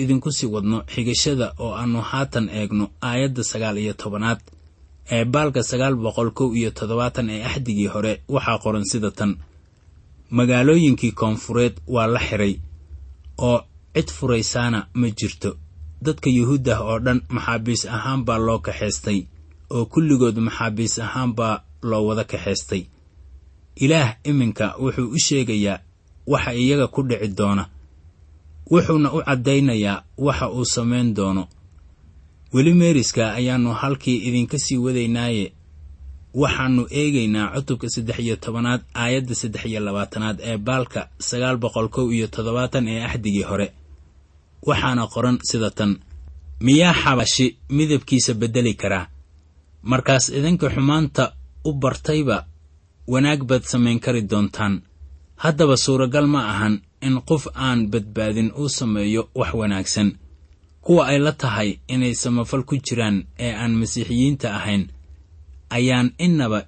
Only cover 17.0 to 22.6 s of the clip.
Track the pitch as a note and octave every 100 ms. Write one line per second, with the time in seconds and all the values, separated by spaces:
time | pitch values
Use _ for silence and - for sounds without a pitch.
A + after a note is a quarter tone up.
17 | B2 B2 - A#2+ - A#2 A2 A2+ A2+ A2+
18 | B2 C3+ A#2 A2+ A2+ A2+ - - G#2 -
19 | - G2+ - - - - - A#2+ A2+ E3
20 | D#3+ C3+ B2 A2 A2+ - A2+ G#2+ A2 -
21 | A2 C3 B2+ A#2 A2+ G#2+ - - A#2+ A2
22 | G#2+ A2 G#2 G2+ G2+ F#2+